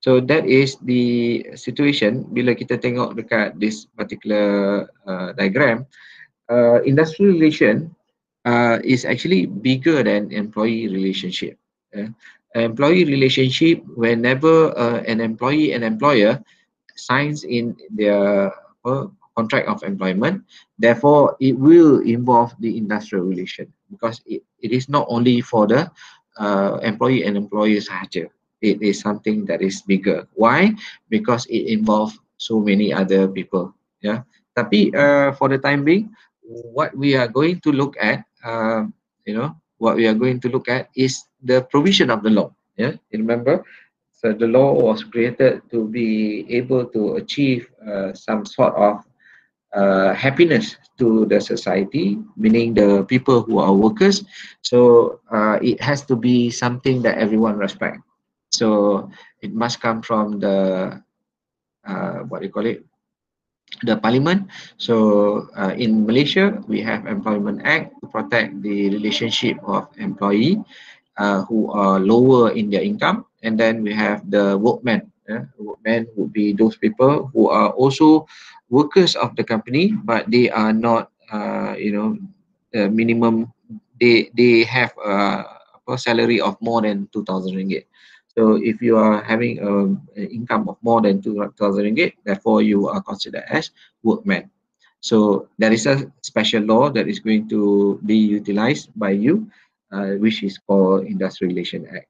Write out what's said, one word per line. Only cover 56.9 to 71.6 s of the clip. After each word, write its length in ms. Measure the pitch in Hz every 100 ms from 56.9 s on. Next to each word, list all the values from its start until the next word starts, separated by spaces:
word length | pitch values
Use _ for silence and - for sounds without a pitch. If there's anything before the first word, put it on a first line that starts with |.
| 127
that 160 | 113 -
everyone 400 | 107 110 110 104
respect. 480 | 98 - - - _ _ _ _ _
So 560 | - 113 107 101 98 - - - _
it 160 | 104 107
must 240 | 117 -
come 240 | 117 113 -
from 320 | 113 104 104
the, 640 | 101 98 95 92 92 98 _ _ _ _ _ _ _ _ 104
uh, 300 | 95 92 90 -
what 120 | 92
do 40 | 95
you 80 |
call 160 | 104 110
it? 160 | 107 _ _ _ _ _ _ _ _ _ -
The 160 | 117 110
parliament. 540 | 110 123 147 190 196 - - _
So, 720 | - 113 107 104 104 104 - -
uh, 160 | 98
in 320 | - 120 110 107
Malaysia, 560 | 120 147 - 196 - -
we 160 | 107 107
have 220 | 110 -
Employment 580 | 104 107 104 104 104 139
Act 300 | 160 160 -
to 60 | -
protect 540 | 110 110 117 110 98
the 320 | 101 101 101
relationship 640 | 104 107 101 117 - 120 101 -
of 220 | 98 - -
employee, 640 | 101 98 101 101 127 214 - - - - _ -
uh, 240 | 101 98 92
who 220 | 113